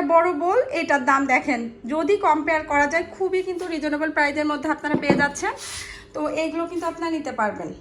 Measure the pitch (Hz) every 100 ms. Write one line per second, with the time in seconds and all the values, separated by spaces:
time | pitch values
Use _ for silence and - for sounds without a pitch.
0 | 285 330 349 294 349 453 587 330 311 285
1 | 254 269 277 262 - 240 233 - 226 311
2 | 330 403 381 302 302 311 311 285 285 330
3 | 330 - 370 370 370 349 359 320 294 294
4 | 311 302 294 294 302 294 311 302 294 285
5 | 285 277 285 285 392 494 - - - -
6 | - - 302 - 214 320 339 349 330 330
7 | 330 320 285 233 214 185 165 -